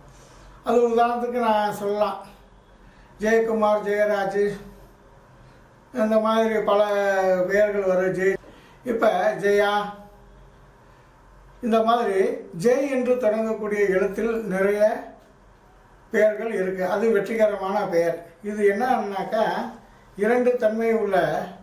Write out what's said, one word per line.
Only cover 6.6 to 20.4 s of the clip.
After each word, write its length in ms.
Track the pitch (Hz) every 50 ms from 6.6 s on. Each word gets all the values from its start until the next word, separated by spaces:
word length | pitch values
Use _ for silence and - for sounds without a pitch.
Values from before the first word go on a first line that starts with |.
| - 208 202 208 208 208 202 202 202 196 196 190 190 185 185 185 180
பெயர்கள் 360 | 185 196 202 214 208 202 202 196
வரும். 300 | 185 185 185 185 185 -
ஜெ-, 260 | 180 185 190 190 - - - - - - - - - -
இப்ப 500 | 247 226 - 233 214 185 180 196 - - 165
ஜெயா, 420 | 196 202 202 202 208 202 208 208 202 196 - - - - - - - - - - - - - - - - - - - - - - - - - - - - - - - - - -
இந்த 220 | - 226 220 226 226
மாதிரி 460 | 226 233 240 240 208 190 190 202 254 - - - - -
ஜே 320 | 165 175 240 262 277 277 277
என்று 240 | 262 247 233 240 247
தொடங்கக்கூடிய 760 | - 233 214 214 220 220 220 220 202 214 202 208 202 202 190
எழுத்தில் 540 | 190 185 196 190 - 220 220 233 226 226 214
நிறைய 680 | 185 185 185 196 202 208 208 214 214 233 - - - - - - - - _ - - - _ - - - - - - - - - -
பெயர்கள் 420 | - 220 214 214 208 - 220 226 214
இருக்கு. 320 | 190 185 185 185 185 185
அது 240 | 180 208 202 226 226
வெற்றிகரமான 760 | 220 196 - - 226 220 214 208 202 190 190 190 196 208 202
பெயர். 400 | 185 175 170 170 170 165 165 - - - - -
இது 280 | 208 214 214 202 202
என்னன்னாக்கா, 720 | 202 214 247 262 247 220 208 202 196 190 180 - - 165 160 170 180 226 240 240 - - - - - - - - -
இரண்டு 400 | - 208 220 247 247